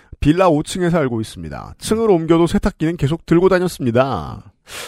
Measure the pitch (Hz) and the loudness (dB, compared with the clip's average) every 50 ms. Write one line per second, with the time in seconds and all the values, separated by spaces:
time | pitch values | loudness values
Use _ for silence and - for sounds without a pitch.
0 | _ _ - - - 143 156 175 190 180 156 147 160 - - 190 180 175 165 175 | _ _ -10 -2 0 0 2 4 2 2 2 2 0 -4 -6 -4 -2 0 0 0
1 | 147 131 120 110 110 - - 95 82 78 69 62 50 50 - - - - 220 220 | 0 -2 -2 -4 -6 -8 -10 -14 -14 -12 -12 -14 -14 -16 -16 -12 -4 -2 0 0
2 | 226 220 190 165 160 156 170 165 170 165 - 208 - 208 175 - 160 156 175 170 | 2 4 2 2 4 4 4 4 4 2 2 0 0 -2 -2 -2 -2 -2 -2 -2
3 | 147 131 156 165 - - 170 170 180 190 190 180 180 180 - - 147 123 110 120 | -2 -2 -2 -4 -2 0 2 4 4 4 4 2 0 -2 -4 -4 -4 0 2 2
4 | 131 180 - 87 76 65 57 - - - - _ _ - - - - | 2 2 -2 -6 -6 -10 -12 -16 -18 -20 -20 _ _ -20 -18 -16 -16